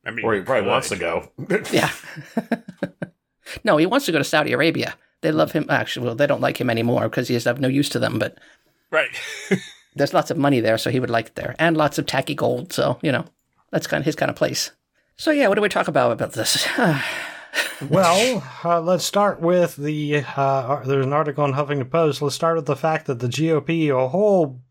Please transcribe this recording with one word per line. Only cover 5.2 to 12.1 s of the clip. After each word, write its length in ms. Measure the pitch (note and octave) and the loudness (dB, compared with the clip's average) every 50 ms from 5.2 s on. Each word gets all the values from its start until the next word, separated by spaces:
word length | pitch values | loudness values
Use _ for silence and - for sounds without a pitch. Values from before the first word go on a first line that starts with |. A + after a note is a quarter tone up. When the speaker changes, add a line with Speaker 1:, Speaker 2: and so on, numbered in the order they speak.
Speaker 3:
They 100 | - D#3+ | -2 0
love 200 | D#3 D#3+ D#3 D3+ | 2 2 0 2
him. 140 | - D#3 D3+ - | 0 -4 0 0
Actually, 360 | D3+ B2 A2 - - - A#2 | 0 0 0 -2 -6 -4 -4
well, 80 | A#2+ A#2 | -4 0
they 120 | A#2+ C#3+ | 0 2
don't 140 | C#3 C#3 A2 | 2 2 0
like 180 | A#2+ C3+ - - | 0 -2 0 0
him 80 | B2+ B2 | -2 -2
anymore 380 | A#2 A#2 A2+ A#2+ B2 A#2+ A2 A2+ | 0 0 0 0 2 0 0 -2
'cause 200 | - C3+ B2 A#2 | -2 -4 -2 0
he 60 | B2+ | -2
is 120 | A#2 A#2 | 0 0
of 140 | B2 A#2+ C#3 | -2 -2 0
no 80 | C#3 B2+ | 0 0
use 200 | C3 C#3 C#3+ - | 2 2 0 0
to 80 | - D#3+ | 0 -2
them, 200 | A#2 A2 A#2 A2 | -2 0 0 -2
but 180 | G#2 - - - - - - _ _ _ _ _ _ _ | -4 -4 -6 -14 -20 -20 -20 _ _ _ _ _ _ _
Speaker 1:
Right. 180 | - D#3 C#3+ B2 - - - - - - - - | -2 0 0 -2 -6 -10 -10 -10 -12 -12 -2 -2
<laughs> 460 | G3 F#3 - - - _ _ _ _ | -2 -2 -2 -12 -20 _ _ _ _
Speaker 3:
there's 160 | C#3 C#3 C#3+ - | -2 -2 2 2
lots 160 | E3 D3 - | 0 0 0
of 60 | - | -2
money 240 | - C#3 C#3+ C#3+ A#2+ | 0 2 4 4 4
there, 160 | A2+ A2 A2+ A2 | 4 2 2 2
so 120 | - - | 0 0
he 100 | B2 B2+ | 0 0
would 100 | B2+ A#2+ | 0 0
like 180 | A#2 A#2 A2+ - | 0 -2 -2 -4
it 60 | _ | _
there. 200 | - - - - - | -8 -8 -8 -2 0
And 180 | D#3+ E3+ E3 | 0 2 2
lots 220 | D#3 - C#3+ - - | 2 2 0 0 -2
of 80 | - | -4
tacky 280 | - | -2